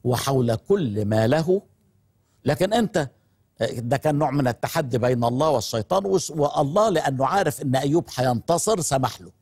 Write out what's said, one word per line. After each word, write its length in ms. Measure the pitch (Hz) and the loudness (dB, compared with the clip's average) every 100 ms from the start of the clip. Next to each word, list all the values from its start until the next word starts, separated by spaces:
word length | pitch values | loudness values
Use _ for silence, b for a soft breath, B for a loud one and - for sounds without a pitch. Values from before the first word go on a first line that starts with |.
وحول 500 | 123 123 139 135 117 | -2 -2 0 0 0
كل 500 | 110 - 196 135 104 | -2 0 0 0 -2
ما 220 | 104 107 113 | 0 2 2
له؟" 360 | 151 160 190 - _ _ _ _ _ _ _ | 2 2 0 -2 _ _ _ _ _ _ _
لكن 280 | - 147 190 | -4 -2 0
أنت، 380 | 226 220 175 135 _ _ _ _ _ | 0 0 -2 -4 _ _ _ _ _
ده 360 | 113 117 117 135 | -6 -4 -2 0
كان 180 | 151 | 0
نوع 160 | 147 151 | 0 0
من 180 | 143 123 | 0 0
التحدي 500 | 113 135 - 139 120 | -2 -4 -4 -2 0
بين 260 | 123 127 | 0 2
الله 260 | 117 127 156 | 0 0 0
والشيطان، 560 | 131 - 113 104 185 196 | 0 -2 -6 0 -2 2
وش-، 240 | 190 - | -2 -2
والله 580 | 151 143 147 139 180 220 | -2 0 0 0 2 2
لأنه 380 | 160 143 127 131 | 2 0 0 0
عارف 360 | 190 170 - | 2 0 -2
إن 140 | 156 131 | -2 0
أيوب 280 | 147 165 - | 2 0 -2
هينتصر 680 | - 127 120 - 170 - 214 | -2 0 0 0 0 2 0
سمح 400 | 151 135 127 - | 0 0 -2 -4
له. 100 | 87 _ | -20 _